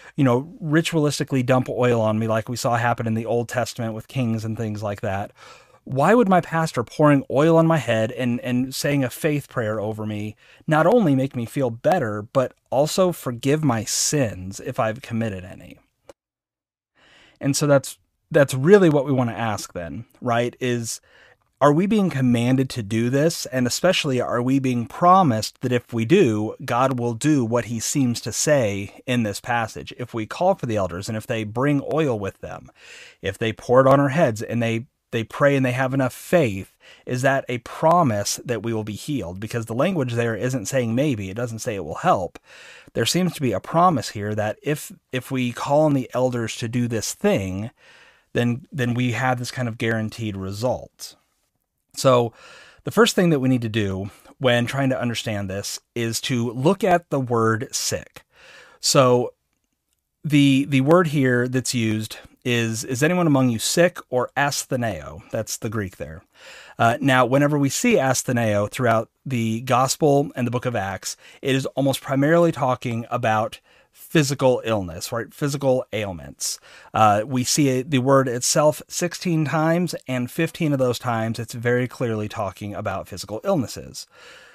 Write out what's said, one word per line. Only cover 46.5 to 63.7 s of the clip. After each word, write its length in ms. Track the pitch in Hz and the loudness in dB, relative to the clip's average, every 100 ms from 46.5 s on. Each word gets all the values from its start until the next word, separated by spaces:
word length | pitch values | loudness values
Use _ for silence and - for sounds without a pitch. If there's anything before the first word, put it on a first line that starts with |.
| - | -6
to 120 | 117 | -4
do 200 | 123 120 | -2 -2
this 260 | 113 - | -2 -4
thing, 560 | - 208 160 95 92 113 - _ - - _ _ | -2 0 0 -2 -6 -8 -12 _ -20 -20 _ _
then, 340 | 127 120 120 - | -2 0 -2 -6
then 220 | 151 120 | -4 -2
we 180 | 120 123 | 0 -2
have 260 | 113 127 123 | -2 -2 -2
this 140 | 120 | -6
kind 160 | - 123 | -6 -6
of 100 | 113 | -4
guaranteed 580 | 113 113 110 - 110 98 | -2 -2 -4 -6 -8 -6
result. 800 | 95 101 123 110 - _ - - _ _ _ _ _ _ _ | -8 -4 -4 -4 -8 _ -20 -20 _ _ _ _ _ _ _
So 380 | - 135 123 117 - - - - - | -2 2 4 2 -6 -20 -20 -20 -14
the 80 | - | -4
first 240 | - 226 | 2 2
thing 160 | - 175 | 4 2
that 100 | 147 | 2
we 80 | 131 | 2
need 140 | 127 | 0
to 60 | 117 | 0
do 420 | 110 98 95 104 - - - | -2 -2 -4 -8 -14 -20 -2
when 280 | 127 120 120 | 2 2 0
trying 240 | 139 135 | -2 -2
to 100 | 131 | -2
understand 480 | 120 113 120 104 98 | -4 -6 -6 -6 -6
this 300 | 98 - - _ | -8 -8 -12 _
is 260 | 117 117 113 | -6 -4 -4
to 280 | - 123 117 | -2 -2 -2
look 320 | 117 143 196 | 0 0 2
at 280 | 196 175 - | 2 0 0
the 100 | 139 | -4
word 480 | 123 117 110 110 127 | 0 2 2 2 -2
sick. 540 | - - 95 - - - _ - - - _ | -6 -4 -6 -8 -20 -20 _ -20 -20 -20 _
So 540 | - 151 127 123 117 - _ _ _ _ _ _ _ _ | 2 4 6 4 2 -8 _ _ _ _ _ _ _ _
the, 420 | 156 143 139 135 143 | 2 4 6 4 2
the 120 | 135 | 2
word 260 | 135 175 170 | 4 4 4
here 400 | 147 131 123 127 | 2 2 2 2
that's 280 | 127 120 | -2 -2
used 440 | 123 110 110 107 - - _ 127 | 0 0 0 -4 -12 -20 _ -2
is, 380 | 120 113 110 | 0 0 -4
"Is 180 | - 123 | -4 0
anyone 240 | 151 180 165 | 2 2 4
among 240 | 139 127 | 4 4
you 80 | 113 | 0
sick?" 400 | - | 0